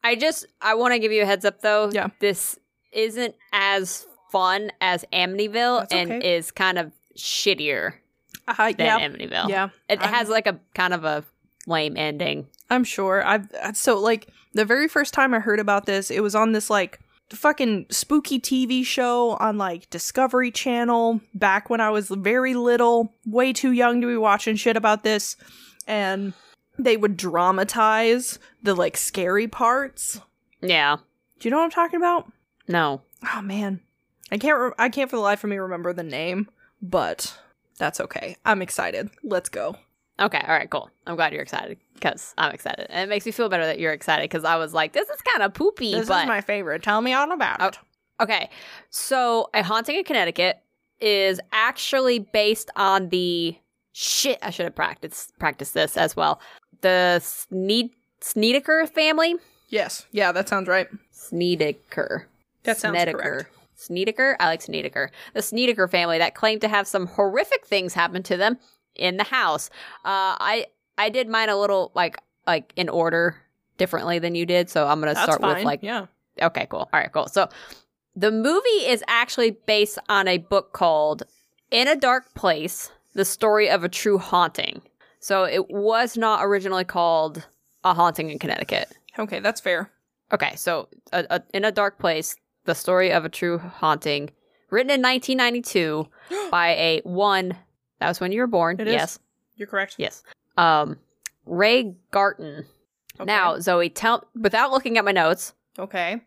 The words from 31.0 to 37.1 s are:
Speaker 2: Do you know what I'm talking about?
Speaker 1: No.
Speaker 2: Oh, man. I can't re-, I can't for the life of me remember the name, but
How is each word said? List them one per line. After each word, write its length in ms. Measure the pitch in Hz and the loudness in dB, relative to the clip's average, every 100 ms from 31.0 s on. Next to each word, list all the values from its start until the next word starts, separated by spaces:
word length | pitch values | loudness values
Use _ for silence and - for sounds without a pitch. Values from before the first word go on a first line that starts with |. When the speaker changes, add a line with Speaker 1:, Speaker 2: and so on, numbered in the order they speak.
| _ _ _ _ | _ _ _ _
Speaker 2:
Do 80 | 226 | -2
you 20 | |
know 80 | 285 | 0
what 60 | |
I'm 60 | 330 | 0
talking 280 | 339 339 349 | 0 0 2
about? 320 | 349 349 - _ _ _ - | 2 0 -4 _ _ _ -2
Speaker 1:
No. 340 | 170 156 139 _ _ 233 | 0 0 -2 _ _ -8
Speaker 2:
Oh, 80 | 220 | -6
man. 380 | 196 196 202 190 _ _ _ _ - | -6 -6 -4 -6 _ _ _ _ -8
I 60 | 208 | -4
can't 200 | 269 294 | 0 2
re-, 120 | 247 - | 0 0
I 100 | 240 | -2
can't 220 | 247 262 | 0 -4
for 60 | 247 | 0
the 60 | |
life 220 | 202 208 | 0 0
of 60 | 214 | -2
me 60 | 196 | -6
remember 340 | 185 175 175 | -6 -6 -6
the 100 | 175 | -6
name, 460 | 165 135 165 180 208 _ _ _ | -8 -6 -4 -4 -6 _ _ _
but 580 | 185 180 95 | -2 0 0